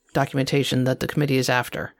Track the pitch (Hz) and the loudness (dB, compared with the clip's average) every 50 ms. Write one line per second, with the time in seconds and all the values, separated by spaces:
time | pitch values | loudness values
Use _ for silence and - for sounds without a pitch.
0 | _ _ - 147 135 - - 139 135 - - 143 127 - - 127 127 131 131 - | _ _ -2 -2 0 0 0 -2 -2 0 0 0 0 2 2 2 2 2 0 0
1 | - 123 - 151 147 143 135 131 123 - 127 127 123 - - - - - - | -2 -2 0 0 0 2 2 2 2 2 0 0 0 -2 -6 -8 -10 -10 -12